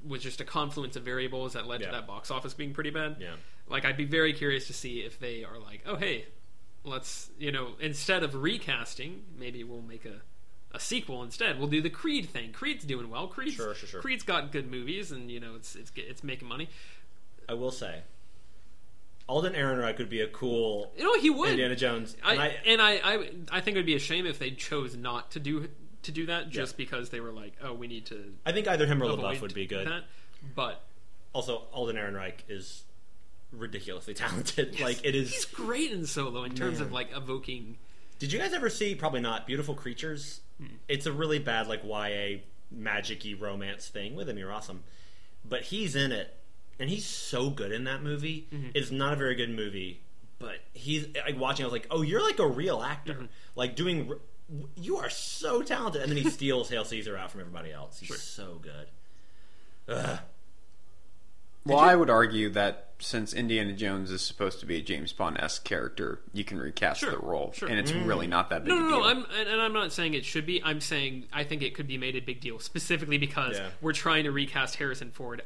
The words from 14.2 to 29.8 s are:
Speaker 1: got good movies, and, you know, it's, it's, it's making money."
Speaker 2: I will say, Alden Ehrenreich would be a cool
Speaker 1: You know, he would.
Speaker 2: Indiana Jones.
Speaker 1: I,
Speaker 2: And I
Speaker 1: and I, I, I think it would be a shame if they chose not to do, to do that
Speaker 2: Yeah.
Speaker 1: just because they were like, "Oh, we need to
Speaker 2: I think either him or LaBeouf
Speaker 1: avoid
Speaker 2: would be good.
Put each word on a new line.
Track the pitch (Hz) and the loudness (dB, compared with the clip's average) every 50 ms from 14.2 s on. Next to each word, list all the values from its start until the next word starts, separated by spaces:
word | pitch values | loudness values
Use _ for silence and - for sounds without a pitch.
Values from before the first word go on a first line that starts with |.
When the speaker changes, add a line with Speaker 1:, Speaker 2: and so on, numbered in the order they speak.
| - | 0
Speaker 1:
got | 202 180 156 143 143 | 2 2 2 2 0
good | 151 143 131 123 | -2 -2 -2 -2
movies, | 127 127 120 139 180 202 202 165 | -4 -4 -4 -4 -4 -4 -4 -4
and, | 143 127 123 120 | -4 -6 -6 -6
you | 120 120 | -6 -6
know, | 117 117 113 | -6 -6 -6
it's, | 113 110 - - | -6 -6 -6 -6
it's, | 120 117 - - | -6 -6 -6 -6
it's | 135 - - 123 - - | -6 -6 -6 -6 -6 -4
making | 139 127 131 127 | -4 -4 -4 -4
money." | 120 120 139 165 - - - - - - - - - - - - - - - - - | -4 -4 -4 -4 -4 -6 -6 -6 -6 -6 -8 -8 -8 -6 -6 -6 -6 -6 -6 -4 -4
Speaker 2:
I | 120 | -2
will | 120 127 127 | 0 0 -2
say, | 127 - 117 92 80 82 - - - - - - - - - - - - - - - - - - - - - - - - - | -2 -2 -4 -4 -4 -4 -6 -6 -6 -6 -6 -6 -6 -6 -6 -6 -6 -6 -6 -6 -6 -6 -6 -6 -6 -6 -6 -6 -6 -6 -4
Alden | - 131 156 175 185 190 | 2 2 2 2 2 2
Ehrenreich | 151 139 135 131 127 120 110 110 | 2 2 2 4 2 2 2 0
would | 123 120 101 | 0 -2 0
be | 113 110 | 0 0
a | 107 | 0
cool | 107 - - 127 120 117 117 113 110 104 104 101 - - | 0 0 -2 0 2 2 4 4 4 2 0 -2 -4 -2
Speaker 1:
You | - 302 | 2 4
know, | 392 480 381 | 6 6 8
he | 269 311 | 8 6
would. | 277 269 349 453 | 6 6 4 4
Speaker 2:
Indiana | - 131 127 123 127 | 4 4 4 2 4
Jones. | 123 131 120 117 113 113 - - - - | 4 4 4 4 2 -2 -4 -6 0 4
Speaker 1:
I, | 104 120 | 4 6
Speaker 2:
And | 139 | 6
I | 147 151 131 110 - | 4 2 2 4 6
Speaker 1:
and | 226 226 226 | 6 8 10
I, | 214 214 208 180 - | 10 8 8 6 4
I, | 196 214 214 156 131 160 175 170 - 175 | 4 4 2 0 -4 -6 -8 -4 -2 0
I | 185 | 2
think | 185 214 202 | 2 2 2
it | 190 | 4
would | 170 | 4
be | 160 151 | 4 4
a | 139 | 2
shame | - - 160 180 185 | 2 2 0 0 2
if | 170 135 - | 0 0 0
they | 135 131 | -2 -2
chose | 131 - - - 156 147 131 123 127 | -2 -4 -4 -2 0 0 0 -2 -4
not | 120 123 123 120 120 - - | -4 -4 -2 -2 -2 -4 -4
to | - 160 | -4 -2
do, | 143 143 156 147 156 - - - - - - - - | 0 0 0 0 -2 -4 -6 -6 -6 -6 -6 -6 -6
to | - | -4
do | 151 160 165 | -2 -2 0
that | 165 170 170 - | 0 0 0 0
Speaker 2:
Yeah. | 160 | -2
Speaker 1:
just | - 143 131 127 - | -2 -2 -2 -2 -2
because | - 131 - 135 123 123 117 | -4 -2 -2 -2 -2 -2 -4
they | 123 117 | -4 -4
were | 117 117 | -4 -4
like, | 110 110 104 101 - - | -6 -6 -8 -8 -6 -6
"Oh, | 139 131 120 | -6 -4 -4
we | 120 120 | -4 -6
need | 120 120 113 - | -6 -6 -6 -6
to | - 113 104 101 101 98 - - | -6 -6 -6 -6 -6 -6 -2 0
Speaker 2:
I | 165 | 0
think | 175 214 208 | 2 2 4
either | 196 180 151 147 | 4 6 6 6
him | 143 143 135 | 6 6 6
or | 127 | 4
LaBeouf | 113 113 | 4 2
Speaker 1:
avoid | - 101 98 98 101 | 2 2 0 0 0
Speaker 2:
would | 104 95 92 | -2 -2 -2
be | 101 95 | -2 -2
good. | 95 101 95 | -2 -2 -2